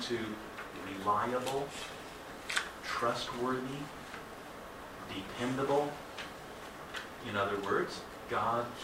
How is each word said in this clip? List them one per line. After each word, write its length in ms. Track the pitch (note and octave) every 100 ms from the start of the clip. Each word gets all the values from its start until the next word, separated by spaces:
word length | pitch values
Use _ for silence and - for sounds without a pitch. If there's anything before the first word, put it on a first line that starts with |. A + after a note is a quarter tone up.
to 160 | - A#2 G#2+ G#2+ - - - - - -
reliable, 680 | B2 - A#2+ B2+ B2+ - C#3 - - - - - - - - - - -
trustworthy, 1000 | - - A#2 - - B2 B2 B2+ C3 C#3+ D3+ - - - - - - - - - - - -
dependable. 800 | G2 - - B2 C3+ C#3 C#3+ D3 - - - - - - - - - - - - - A2+
In 80 | G2+
other 200 | G2 G2+
words, 420 | G2 G2+ - - - - -
God 360 | A#2+ B2 A#2+ A#2+ A#2+